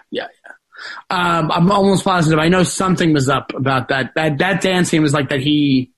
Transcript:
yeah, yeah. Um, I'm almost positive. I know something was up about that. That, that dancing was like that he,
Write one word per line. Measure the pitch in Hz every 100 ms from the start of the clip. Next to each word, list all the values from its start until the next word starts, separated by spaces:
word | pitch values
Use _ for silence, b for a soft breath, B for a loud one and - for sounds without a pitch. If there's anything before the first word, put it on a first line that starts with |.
| -
yeah, | 117 - _ -
yeah. | - _ B B B B
Um, | 180 175 170 156
I'm | 175 175
almost | 202 196 185
positive. | 196 180 156 156
I | 160
know | 185
something | 175 - 190 180 170
was | 151 131
up | 131 -
about | - 135 131 110
that. | 135 120 160
That, | 160 143
that | 185 196
dancing | 190 180 170 165
was | 151
like | 147 131
that | 143
he, | 147 151 143 131 127